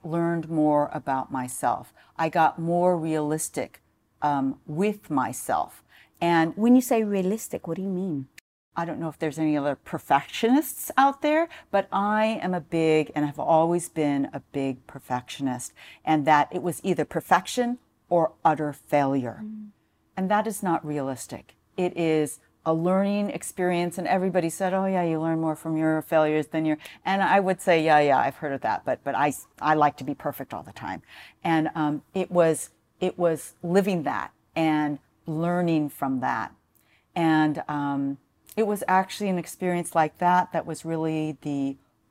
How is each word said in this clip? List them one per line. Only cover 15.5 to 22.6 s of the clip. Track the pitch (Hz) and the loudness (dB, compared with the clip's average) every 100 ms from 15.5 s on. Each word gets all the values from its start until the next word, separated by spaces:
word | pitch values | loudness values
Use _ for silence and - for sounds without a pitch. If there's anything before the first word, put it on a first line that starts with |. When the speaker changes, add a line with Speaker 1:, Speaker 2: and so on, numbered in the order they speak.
| 123 - - - - | -4 -8 -16 -20 -6
Speaker 1:
and | - 156 143 | 0 2 4
that | 147 - | 4 4
it | 180 | -2
was | 175 - | -4 -4
either | 190 165 170 | -2 -2 -2
perfection | 160 - 180 - 254 240 247 _ _ - | -4 2 2 2 -2 -2 -4 _ _ 0
or | 175 160 - | 2 2 2
utter | 160 151 151 | 2 2 -2
failure. | 139 - 147 135 139 123 151 | -6 0 2 2 0 -2 -8
Speaker 2:
Mm. | 107 107 - _ _ _ _ 190 | -12 -14 -16 _ _ _ _ -4
Speaker 1:
And | 190 | 0
that | 208 214 | 0 0
is | 196 | -2
not | 185 165 | -2 -2
realistic. | 151 147 135 127 - 117 - _ _ - | -2 -4 -4 -6 -10 -14 -16 _ _ -4
It | 180 - | -2 0
is | 165 156 147 - _ _ | 2 2 0 -6 _ _